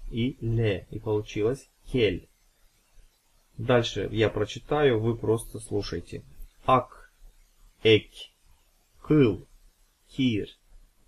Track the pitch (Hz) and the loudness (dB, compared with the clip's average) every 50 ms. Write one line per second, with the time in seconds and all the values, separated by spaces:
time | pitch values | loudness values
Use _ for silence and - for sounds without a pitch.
0 | - - - 113 117 131 - - - 117 113 117 113 107 95 85 - - - 107 | -14 -8 -4 -4 -4 -4 -4 -6 -6 -4 -2 0 0 0 -2 -4 -8 -12 -14 -10
1 | - 113 107 107 104 - - 110 101 117 135 139 - _ _ _ - - - 127 | -6 -4 -4 -4 -4 -6 -4 -2 -2 -2 -2 -4 -8 _ _ _ -10 -4 0 0
2 | 110 95 90 - - - _ _ _ _ _ _ _ _ _ _ _ _ _ - | 2 0 0 -4 -8 -16 _ _ _ _ _ _ _ _ _ _ _ _ _ -20
3 | - _ _ _ _ _ _ _ _ _ _ 120 113 113 123 120 - - - 104 | -20 _ _ _ _ _ _ _ _ _ _ -6 0 2 2 2 2 0 -4 -6
4 | 98 - - 110 107 101 - 104 104 - - 113 - - 147 151 147 135 117 107 | -6 -4 0 2 2 2 2 -2 -4 -4 -6 -10 -8 -4 0 2 4 4 4 2
5 | 110 117 113 113 110 107 113 113 - - - 107 - - 104 101 101 - - 87 | 0 0 -2 0 0 0 0 0 -2 -8 -14 -16 -10 -6 -6 -6 -4 -6 -8 -10
6 | - - - 107 - - - - - - _ _ - - 131 123 - - - - | -10 -12 -14 -16 -16 -18 -20 -20 -20 -20 _ _ 0 2 2 2 2 -2 -10 -20
7 | - - _ _ - - - _ _ _ _ _ - - _ _ - 110 110 101 | -20 -20 _ _ -20 -20 -20 _ _ _ _ _ -20 -20 _ _ 4 6 6 6
8 | - - - - - - _ _ _ _ _ _ _ _ _ _ _ _ _ _ | 4 -2 -14 -20 -20 -20 _ _ _ _ _ _ _ _ _ _ _ _ _ _
9 | - - 151 151 131 107 90 - - - - - - - _ _ _ _ _ _ | 0 4 6 6 6 4 2 -2 -8 -16 -20 -20 -20 -20 _ _ _ _ _ _
10 | _ _ - - 131 123 110 98 90 - - _ _ _ - - - _ _ _ | _ _ -4 -2 0 0 0 -2 -4 -8 -12 _ _ _ -20 -20 -20 _ _ _
11 | _ | _